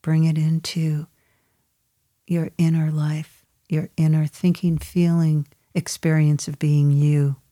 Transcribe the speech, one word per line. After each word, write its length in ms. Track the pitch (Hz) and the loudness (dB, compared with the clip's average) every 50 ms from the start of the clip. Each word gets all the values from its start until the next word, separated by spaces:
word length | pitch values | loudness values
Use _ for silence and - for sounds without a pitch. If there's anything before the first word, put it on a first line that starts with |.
bring 220 | - 160 160 160 160 | -2 0 0 2 2
it 140 | 160 156 | 0 0
into 680 | 156 156 160 160 160 160 - - 170 160 156 151 147 160 _ _ _ _ _ _ _ _ _ _ _ _ _ _ _ _ _ _ _ _ _ _ _ _ | 0 0 0 0 -2 -4 -6 -6 -4 -2 -2 -4 -4 -8 _ _ _ _ _ _ _ _ _ _ _ _ _ _ _ _ _ _ _ _ _ _ _ _
your 220 | - 175 170 160 - _ | -4 -4 -4 -4 -6 _
inner 340 | - 165 160 160 165 156 156 | 0 0 2 2 0 0 -2
life, 540 | 156 151 151 151 156 156 156 - _ _ _ _ _ _ _ | -2 -2 -2 -2 -4 -6 -8 -12 _ _ _ _ _ _ _
your 220 | _ - 156 185 - _ | _ -4 -4 -4 -6 _
inner 280 | - 160 156 156 156 156 | 0 2 2 2 2 0
thinking, 520 | 147 - - - 180 170 - - 175 165 | -2 -6 -2 0 0 0 0 0 -2 -2
feeling 720 | 147 - - - 180 175 170 170 170 165 156 156 151 143 _ _ _ _ _ _ | -2 -6 -4 -2 0 2 2 2 2 2 2 0 0 -2 _ _ _ _ _ _
experience 760 | 143 - - - - - 165 156 156 151 151 147 143 - | -6 -6 -6 -12 -4 -2 0 2 2 2 2 2 0 -2
of 120 | - 143 - | -8 -8 -4
being 320 | - 151 147 147 143 143 | 0 0 2 2 4 4
you. 440 | 143 143 147 147 147 147 143 143 135 - _ _ | 2 2 2 2 2 2 0 0 -2 -6 _ _